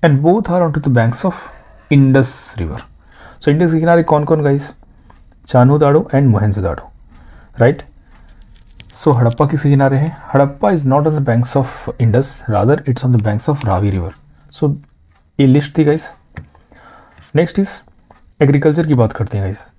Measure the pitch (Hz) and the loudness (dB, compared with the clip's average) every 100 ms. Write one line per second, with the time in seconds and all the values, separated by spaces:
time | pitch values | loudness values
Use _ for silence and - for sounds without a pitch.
0 | 170 139 151 202 214 175 170 151 143 123 | 2 2 2 0 0 -2 -2 -2 0 0
1 | 113 120 190 - - - - - _ 147 | 0 -2 -6 -6 -14 -20 -20 -20 _ 2
2 | 135 131 131 - - - 80 69 - - | 4 4 0 -4 -18 -10 -8 -10 -16 -20
3 | _ - - - - 147 175 160 165 170 | _ -20 -20 -6 -2 0 2 0 2 2
4 | 160 151 147 160 147 139 143 - - _ | 2 0 0 0 2 -2 -4 -20 -20 _
5 | - - - _ - 127 123 147 147 147 | -20 -20 -20 _ -2 2 4 4 4 2
6 | - 135 139 101 104 101 90 78 - - | 2 0 2 2 0 -2 -4 -6 -12 -20
7 | - - - - - - 120 147 - - | -20 -20 -20 -20 -20 0 0 0 -8 -20
8 | _ - - - - - - - - - | _ -20 -20 -20 -20 -20 -20 -20 -20 -4
9 | - 123 117 117 147 156 143 139 139 135 | 0 2 2 0 -2 0 2 2 2 0
10 | 151 - - 139 139 143 208 180 135 135 | -2 -6 -6 0 0 0 -2 0 0 0
11 | 151 151 139 117 123 - 127 - - - | 0 -2 0 0 0 -2 -4 -8 -14 -2
12 | 117 113 139 - - 104 104 147 - 123 | 0 2 -2 -8 -4 -2 2 0 -2 -4
13 | 127 123 107 107 - 147 117 92 101 98 | 0 0 0 -4 -4 -4 -2 -2 0 -2
14 | 85 - _ _ _ - 151 143 - _ | -6 -12 _ _ _ -4 -4 -4 -10 _
15 | _ _ _ - 139 139 143 - 147 156 | _ _ _ 0 4 4 0 -2 0 0
16 | - - _ - - _ _ - - - | -4 -20 _ -20 -20 _ _ -20 -20 -20
17 | - _ - 143 170 - 196 - _ _ | -20 _ -6 -2 -2 -2 -4 -6 _ _
18 | _ - _ _ 143 143 156 151 165 139 | _ -20 _ _ 2 4 2 0 0 0
19 | 113 - 104 104 98 98 - | 0 -2 -6 -4 -6 -8 -14